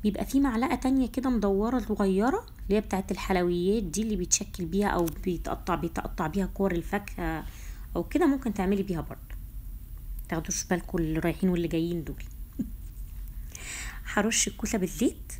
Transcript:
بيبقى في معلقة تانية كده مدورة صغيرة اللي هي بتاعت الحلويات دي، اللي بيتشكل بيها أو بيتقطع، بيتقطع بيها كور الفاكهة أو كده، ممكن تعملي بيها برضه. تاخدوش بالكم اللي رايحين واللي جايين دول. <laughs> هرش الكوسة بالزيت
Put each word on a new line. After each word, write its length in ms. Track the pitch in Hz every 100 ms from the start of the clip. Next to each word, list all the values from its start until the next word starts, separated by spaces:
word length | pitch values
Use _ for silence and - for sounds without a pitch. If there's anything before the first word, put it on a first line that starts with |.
بيبقى 240 | 214 196 -
في 140 | 277
معلقة 340 | 277 226 254
تانية 340 | 254 262 269 247
كده 220 | - 254
مدورة 480 | 240 202 196 220 254
صغيرة 680 | 214 208 196 190 233 381 - -
اللي 120 | - 202
هي 40 |
بتاعت 320 | 214 190 190
الحلويات 720 | 190 - 190 180 175 180 220
دي، 200 | 190 165
اللي 140 | 220 208
بيتشكل 480 | 175 - 196 -
بيها 220 | 165 185 208
أو 200 | - 170 165
بيتقطع، 500 | - 170 - - -
بيتقطع 520 | 170 165 - - - 160
بيها 200 | 175 185
كور 260 | - 196
الفاكهة 720 | 170 165 202 202 - 170 160 - - - - - 170
أو 80 |
كده، 220 | 175 294 330
ممكن 280 | 277 247
تعملي 280 | 202 185 202
بيها 180 | 196 170
برضه. 200 | 143 - - - - - - - - - - - -
تاخدوش 360 | 165 160 -
بالكم 340 | - 175 - 180
اللي 200 | 160 156
رايحين 300 | 170 156 190
واللي 200 | 175 170
جايين 360 | 160 165 175
دول. 180 | 160 - - - - -
<laughs> 60 | - - - - - - - - - - - - - - -
هرش 340 | - 208 - -
الكوسة 300 | - 220 226
بالزيت 540 | 180 - - - - -